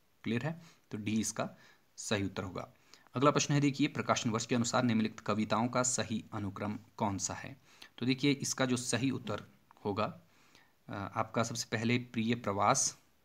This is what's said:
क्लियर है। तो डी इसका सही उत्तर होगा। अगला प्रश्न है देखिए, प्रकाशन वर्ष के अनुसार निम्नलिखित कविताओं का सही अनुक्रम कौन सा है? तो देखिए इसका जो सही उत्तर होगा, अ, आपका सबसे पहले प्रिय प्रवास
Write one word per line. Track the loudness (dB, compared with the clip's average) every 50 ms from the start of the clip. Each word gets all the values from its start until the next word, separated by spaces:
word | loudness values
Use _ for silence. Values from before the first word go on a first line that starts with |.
| _ _ _ _ -4
क्लियर | -2 -2 0 -2
है। | -2 -6 -8 -14 -20 -20 _ _ -12
तो | -10
डी | -6 -4 0 0 0
इसका | 0 -2 -2 -4 -4 -6 -6 -14 -20 -20 -20 _ _ _ -18
सही | -10 -4 -2 0 0 0
उत्तर | -2 -4 -4 -6
होगा। | -6 -6 -8 -10 -10 -16 _ _ -20 -20 -20 -14 -6 0
अगला | 4 4 6
प्रश्न | 6 4 2 4 2
है | 4
देखिए, | 4 2 2 2 0
प्रकाशन | 0 0 -2 2 2 2 2 2 0
वर्ष | 0 0 0
के | 0 2
अनुसार | 2 2 2 2 2 4
निम्नलिखित | 4 4 4 2 0 -2 -4
कविताओं | -2 -2 0 0 2 2 2 2 2
का | 2 2 2 2
सही | 2 0 0 -2 -2 -4 -6 -6 -6 -6
अनुक्रम | -6 -6 -6 -6 -4 -4 -4 -4 -6 -10 -12 -6
कौन | -2 -2 0 0
सा | -2 -4 -4 -6
है? | -6 -8 -12 -14 -14 _ -20 -20 -20 -20 -16 -10
तो | -4 0
देखिए | 0 0 2 4 2
इसका | 2 2 0 -4 0 0 2
जो | 2 2
सही | 0 0 0 0 0 0 0
उत्तर | -2 -2 -4 -4 -6 -6 -6 -10 -20 -20 _ _ -14 -6 -4
होगा, | -2 0 0 0 -2 -2 -10 -18 _ _ _ -20 -20 -20 -20 -20 _ _ _ _
अ, | -10 -8
आपका | -8 -6 -6 -2 -4 -4 -2 0 -2 0
सबसे | 0 -2 -6 -6 -4
पहले | -2 0 2 2 2 0 0 -2 -4
प्रिय | -2 0 0 0
प्रवास | 0 0 -2 0 2 4 4 4 4 2 -2 -2 -6 _ _ _ _